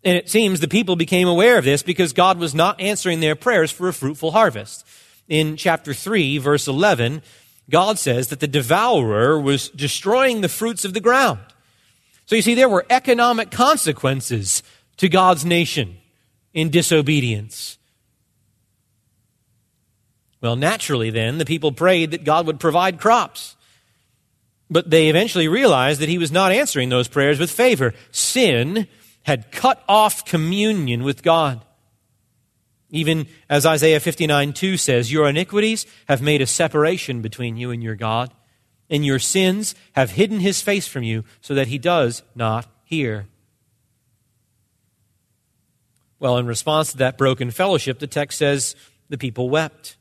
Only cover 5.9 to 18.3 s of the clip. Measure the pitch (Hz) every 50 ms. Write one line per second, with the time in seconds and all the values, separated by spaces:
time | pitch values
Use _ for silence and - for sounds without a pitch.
5.9 | 139 - - 190 220 208 160 135 139 147 127 143 147 143 - 143 135 139 185 208
6.9 | 185 120 120 120 143 156 - _ - _ _ _ _ _ _ - - 160 185 208
7.9 | 220 - - 143 120 123 131 - 151 139 - 147 131 147 131 113 156 185 220 247
8.9 | 240 165 127 110 104 104 117 135 156 156 143 139 139 131 - - _ - 143 139
9.9 | - - - 196 220 254 269 262 240 220 196 175 - - 220 233 233 - - 196
10.9 | 180 185 180 233 247 262 277 226 135 98 101 _ _ _ _ _ _ _ _ _
11.9 | _ _ _ _ _ _ _ - 214 226 190 233 240 233 262 254 208 180 - -
12.9 | 240 262 - 269 247 233 240 240 240 226 226 185 - - 240 269 311 - - 160
13.9 | 139 - - 135 135 135 117 - 120 110 101 92 - - - _ _ _ _ _
14.9 | _ - - 190 151 190 185 185 180 151 135 175 175 170 170 - - 156 117 90
15.9 | 90 92 _ _ _ _ _ _ _ _ _ _ _ 160 160 165 139 170 160 -
16.9 | 175 156 147 143 156 147 131 120 110 104 107 110 - - - - - _ _ _
17.9 | _ _ _ _ _ _ _ _